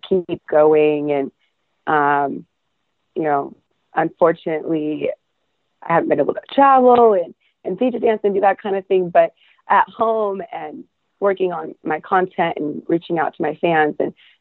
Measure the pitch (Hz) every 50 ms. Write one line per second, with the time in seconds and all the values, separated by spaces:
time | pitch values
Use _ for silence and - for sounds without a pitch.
0 | - - 196 185 170 - 170 - _ - 156 151 151 156 156 151 151 151 151 147
1 | 147 147 143 139 139 - _ _ _ _ _ _ _ _ _ _ - 156 156 147
2 | 143 143 143 143 143 139 139 131 - _ _ _ _ _ _ _ _ _ _ _
3 | _ _ - - 160 151 143 139 143 - - _ _ _ _ _ _ _ - 160
4 | 160 160 - - 175 165 175 - - 170 160 156 - - 165 156 151 151 151 143
5 | 143 - - _ _ _ _ _ _ _ _ _ _ _ _ - - 170 170 165
6 | 320 311 151 - - - - - - - - 269 277 277 269 262 247 247 240 240
7 | 233 220 202 180 165 165 - _ _ _ _ _ - 185 185 - 247 254 247 233
8 | - 220 214 208 - 202 190 196 202 196 185 - - 208 190 196 190 - 196 185
9 | 180 170 175 175 170 165 _ _ _ _ _ _ _ - 202 190 - - - -
10 | 226 226 220 220 214 202 196 190 - - - 165 156 151 - - - _ _ _
11 | _ _ _ - 196 202 190 190 190 180 170 160 160 156 - _ - 156 156 156
12 | - - 196 185 185 185 - - 170 165 - - 151 151 175 - - - 165 170
13 | - - 170 160 143 - - - 156 147 156 - - 170 165 156 151 151 - -
14 | - 226 - _ _ _ _ _